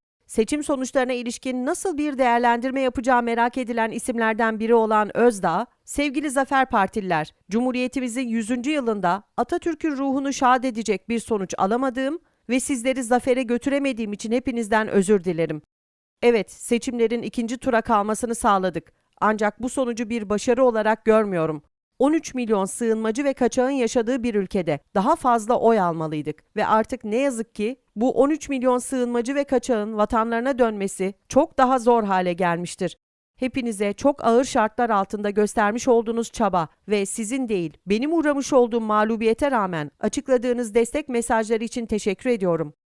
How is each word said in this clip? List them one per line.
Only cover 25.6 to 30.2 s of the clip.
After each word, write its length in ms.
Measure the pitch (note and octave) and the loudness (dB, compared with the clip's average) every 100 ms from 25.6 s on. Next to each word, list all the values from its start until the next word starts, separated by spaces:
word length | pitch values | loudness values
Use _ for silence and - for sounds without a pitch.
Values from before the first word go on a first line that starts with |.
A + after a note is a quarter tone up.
| A3+ A3+ | 4 4
almalıydık 640 | F3+ E3 D#3+ D3+ D3+ D3 _ - | 2 0 -4 -4 -6 -10 _ -4
ve 100 | G#3 | 0
artık 380 | A3 A3 B3+ | 2 0 -4
ne 140 | G#3+ A3 | -4 -2
yazık 380 | C#4 A#3 A3 - | 0 -2 -8 -6
ki 220 | G#3+ C4+ _ - | -6 -6 _ -2
bu 160 | B3 | 0
on 180 | - C4+ | 4 2
üç 200 | D#4 - | 2 -4
milyon 280 | C#4 B3+ B3 | -2 0 0
sığınmacı 580 | B3 C4 A#3+ A#3+ A#3 C#4 | 0 -2 -2 -2 -2 -2
ve 80 | |
kaçağın 540 | C#4+ B3+ B3 A3+ G#3 G#3+ | 0 -2 0 -2 -2 -2
vatanlarına 600 | G#3 A#3 | 0 0